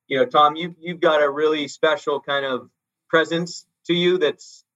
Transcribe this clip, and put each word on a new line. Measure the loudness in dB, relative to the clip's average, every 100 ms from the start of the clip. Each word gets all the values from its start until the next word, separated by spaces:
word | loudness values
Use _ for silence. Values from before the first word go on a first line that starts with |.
| -6
you | -2
know, |
Tom, | 2 4 4 2
you, | -8 -10
you've | -12 -2
got | 0 2
a | 0
really | 0 0 0 -4
special | -2 0 0 -2 -6
kind | -4 -4 -4
of | -6 -8 _ _ _ _
presence | 0 0 -2 -4 -10 -20 _ -4
to |
you | 0 2 2
that's | 0 -2 -12 -20 _